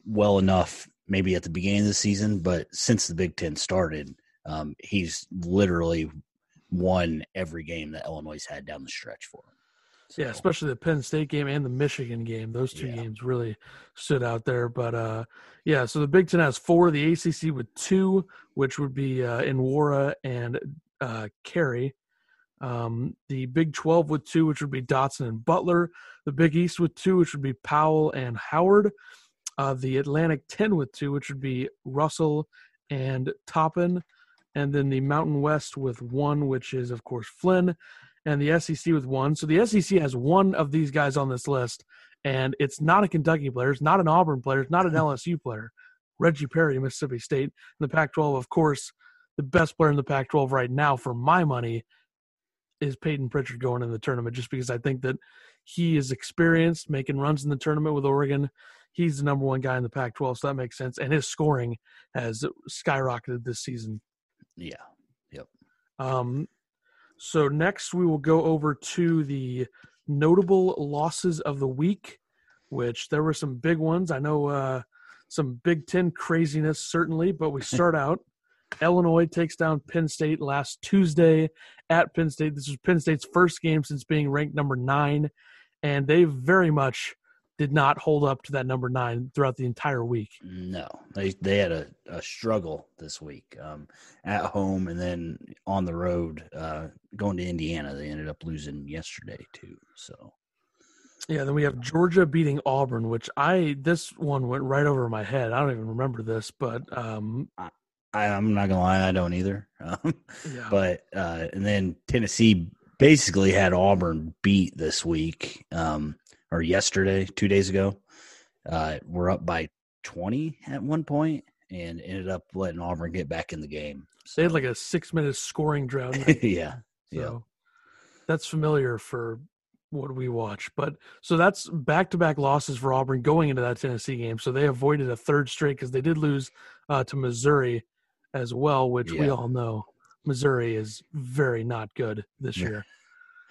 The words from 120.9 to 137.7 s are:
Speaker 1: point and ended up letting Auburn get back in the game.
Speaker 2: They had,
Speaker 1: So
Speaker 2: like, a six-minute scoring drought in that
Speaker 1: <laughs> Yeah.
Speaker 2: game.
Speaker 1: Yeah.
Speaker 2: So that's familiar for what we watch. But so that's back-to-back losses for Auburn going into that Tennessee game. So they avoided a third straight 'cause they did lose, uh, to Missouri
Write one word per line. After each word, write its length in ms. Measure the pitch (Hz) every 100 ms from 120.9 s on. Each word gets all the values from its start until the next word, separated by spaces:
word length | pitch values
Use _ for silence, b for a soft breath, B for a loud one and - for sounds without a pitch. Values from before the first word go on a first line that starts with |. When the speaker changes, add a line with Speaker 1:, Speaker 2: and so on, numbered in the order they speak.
| 151
Speaker 1:
point 400 | 143 151 156 147 - _ -
and 300 | 92 85 82
ended 260 | - 95 92
up 140 | 92 -
letting 260 | 95 95 85
Auburn 320 | 87 85 85
get 160 | 90 73
back 240 | 80 -
in 80 | 80
the 60 | 76
game. 380 | 76 73 69 - _ -
Speaker 2:
They 100 | -
had, 60 | 170
Speaker 1:
So 40 |
Speaker 2:
like, 100 | 160
a 100 | 131
six-minute 640 | 117 - 175 - 165 143 98
scoring 500 | - - 151 147 131
drought 280 | 135 127 135
in 60 |
that 200 | 135 156
Speaker 1:
<laughs> 0 |
Yeah. 280 | 117 92 78
Speaker 2:
game. 120 | 123 - _ _
Speaker 1:
Yeah. 100 | 78
Speaker 2:
So 220 | 78 78 - _ _ b b b b b -
that's 200 | 160 -
familiar 500 | 156 151 151 127 113
for 440 | - 123 117 113 151 _ _ _ _
what 240 | 151 135
we 160 | 131 127
watch. 400 | 117 110 101 -
But 200 | - 143 - B B
so 160 | - 165
that's 320 | 180 196 -
back-to-back 680 | 165 123 151 190 175 170 147
losses 400 | 139 143 - 127
for 160 | 131
Auburn 260 | 131 131 131
going 300 | 123 160 156
into 100 | 131
that 160 | 120 120
Tennessee 400 | 139 120 - 127
game. 220 | 117 113
So 120 | -
they 160 | 127 147
avoided 420 | 127 139 147 131
a 60 | 117
third 340 | - 143 131
straight 280 | - 151 135
'cause 120 | 131
they 100 | 131
did 160 | 143 160
lose, 340 | 151 139 127 - B B B
uh, 160 | 143
to 120 | 131 139
Missouri 680 | 127 117 135 147 127